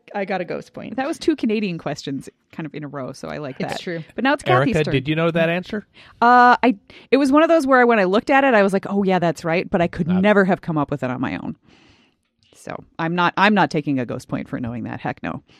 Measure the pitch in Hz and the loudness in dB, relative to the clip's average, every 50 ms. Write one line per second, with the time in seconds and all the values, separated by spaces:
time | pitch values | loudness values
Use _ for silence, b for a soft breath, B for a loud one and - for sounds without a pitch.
0 | _ - - 202 196 190 196 185 180 165 160 143 - - _ - - - 220 262 | _ -12 -8 -8 -6 -6 -6 -6 -6 -8 -10 -10 -12 -14 _ -16 -16 -10 -8 -6
1 | 262 311 320 - - 339 311 - - 226 208 226 208 190 170 165 - 151 147 - | -6 -6 -6 -2 -2 -2 -2 0 0 -2 0 0 -2 -4 -4 -6 -6 -8 -8 -8
2 | - 147 139 131 - - - _ _ _ - - 165 147 156 151 151 139 143 143 | -8 -8 -8 -8 -10 -12 -20 _ _ _ -14 -12 -12 -12 -10 -12 -12 -12 -12 -10
3 | 127 - 139 - - 156 151 147 151 131 127 - 180 - - - - 180 170 165 | -10 -12 -12 -12 -12 -10 -10 -10 -10 -10 -10 -8 -8 -8 -8 -10 -8 -10 -10 -10
4 | 156 - _ - 220 269 294 285 - - - 127 139 139 - 156 156 165 151 135 | -12 -12 _ -4 -2 -2 -2 -2 0 2 2 2 2 2 0 0 0 0 0 -2
5 | 127 151 156 160 165 170 160 170 165 165 170 180 185 - 214 208 - _ b b | -2 -2 -2 0 0 0 0 0 0 0 -2 -4 -6 -8 -10 -10 -12 _ b b
6 | b b b b 233 240 247 247 240 247 247 - - 254 208 - _ B B B | b b b b 4 6 6 8 8 6 6 6 4 0 0 0 _ B B B
7 | B B - 269 294 262 269 302 330 320 339 330 269 262 269 247 247 233 233 214 | B B 2 2 4 4 4 4 6 6 4 2 4 4 4 6 6 6 4 4
8 | 190 180 190 220 - - 285 269 269 269 240 208 196 196 185 196 - - 202 202 | 2 2 2 0 2 2 2 4 4 4 4 4 4 4 2 -2 -2 -2 -2 0
9 | 202 190 185 180 175 170 151 - - 165 165 185 - - - 175 170 170 - - | 0 2 2 2 2 0 -2 -2 -4 -2 -2 -2 -2 -2 0 0 0 0 -2 -4
10 | 170 151 185 185 185 208 208 202 190 180 180 165 - - 160 151 143 - 147 131 | -2 0 0 2 4 4 4 4 4 4 2 -2 -2 -4 -2 -2 -2 -2 -4 -4
11 | 135 127 123 123 127 92 85 - - - - - b b b b b b b b | -4 -6 -4 -4 -4 -6 -6 -6 -8 -10 -12 -14 b b b b b b b b
12 | b b b b _ _ _ _ _ _ _ - - - - - - _ _ - | b b b b _ _ _ _ _ _ _ -20 -18 -16 -16 -16 -16 _ _ -8
13 | 165 165 170 175 175 170 - - 190 214 214 196 - 277 - 160 147 151 139 131 | -6 -4 -2 -2 -2 -2 0 2 2 2 4 4 2 2 0 -4 -2 -2 -2 -2
14 | 123 113 120 - - - - 135 - - - - 127 113 120 117 107 110 120 - | -2 -4 -6 -10 -8 -8 -8 -8 -6 -8 -8 -8 -8 -8 -8 -8 -10 -10 -10 -8
15 | - 139 - - - 85 - - - b b b | -8 -8 -8 -8 -8 -10 -10 -10 -14 b b b